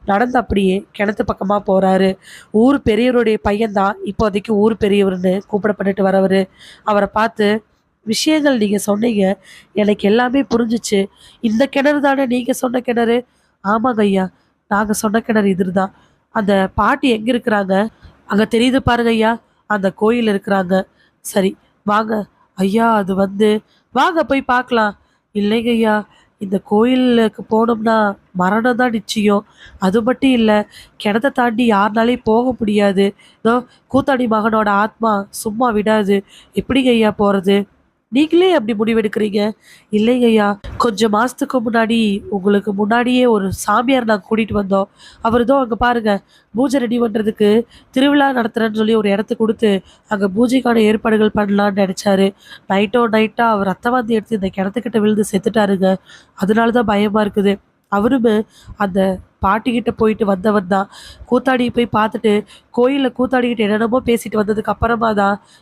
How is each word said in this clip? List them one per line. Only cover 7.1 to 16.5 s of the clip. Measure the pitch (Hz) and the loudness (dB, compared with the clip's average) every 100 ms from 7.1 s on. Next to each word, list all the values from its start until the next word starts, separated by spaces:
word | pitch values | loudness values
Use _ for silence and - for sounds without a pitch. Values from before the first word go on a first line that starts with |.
பார்த்து, | 214 226 226 208 214 _ _ _ _ 214 | 0 -2 0 0 0 _ _ _ _ -6
"விஷயங்கள் | 220 311 311 285 254 | -4 0 2 2 0
நீங்க | 208 202 | 0 -2
சொன்னீங்க, | 214 202 240 202 190 202 - - _ - | -2 -2 0 0 0 -2 -10 -20 _ -2
எனக்கு | 208 208 202 | 0 0 2
எல்லாமே | 226 247 269 | 2 2 0
புரிஞ்சிச்சு. | - 233 233 233 - 202 196 _ - - | 0 -2 0 -4 -2 -2 -2 _ -20 -6
இந்த | 233 220 269 | -2 0 0
கிணறு | 277 269 294 | 0 0 2
தானே | 277 269 262 | 0 0 0
நீங்க | 247 240 | -2 -2
சொன்ன | 247 254 254 | -4 -2 -4
கிணறு?" | 240 233 233 240 247 _ _ _ | -4 -2 0 0 -4 _ _ _
"ஆமாங்க | 196 220 247 220 | -2 0 0 0
ஐயா, | 208 196 185 _ _ _ - | 0 0 -2 _ _ _ -4
நாங்க | 202 208 | -2 -2
சொன்ன | 220 220 226 | -2 -2 -2
கிணறு | - 220 202 | 0 0 0
இதுதான்." | 180 190 185 190 _ _ _ _ 226 | 0 -2 -2 -4 _ _ _ _ -4
"அந்த | 202 | 0